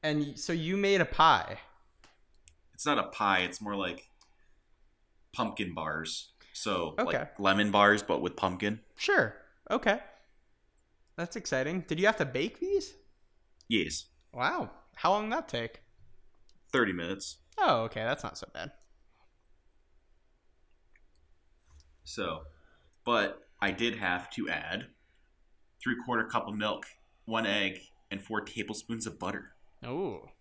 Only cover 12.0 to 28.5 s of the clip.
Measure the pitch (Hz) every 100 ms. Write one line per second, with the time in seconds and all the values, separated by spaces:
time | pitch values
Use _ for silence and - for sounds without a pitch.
12 | 196 214 143 127 175 - - - - -
13 | _ _ _ _ _ _ _ 113 80 -
14 | - _ _ - 131 349 208 - _ -
15 | 165 202 214 262 - 120 117 - - _
16 | - - - _ - - _ 135 113 87
17 | 85 98 - - _ - 370 127 113 -
18 | 113 143 - - - - 87 - _ _
19 | _ _ _ _ _ _ _ _ _ _
20 | _ _ _ _ _ _ _ _ _ -
21 | - _ _ _ _ _ _ - - _
22 | - - 92 78 78 - _ _ _ _
23 | - 117 101 - - _ 98 92 117 113
24 | 95 90 - - - 85 78 95 123 _
25 | _ _ _ _ _ _ _ _ 131 120
26 | 123 117 113 120 104 101 107 - - -
27 | _ _ - 113 110 104 98 95 - _
28 | _ 98 - 110 104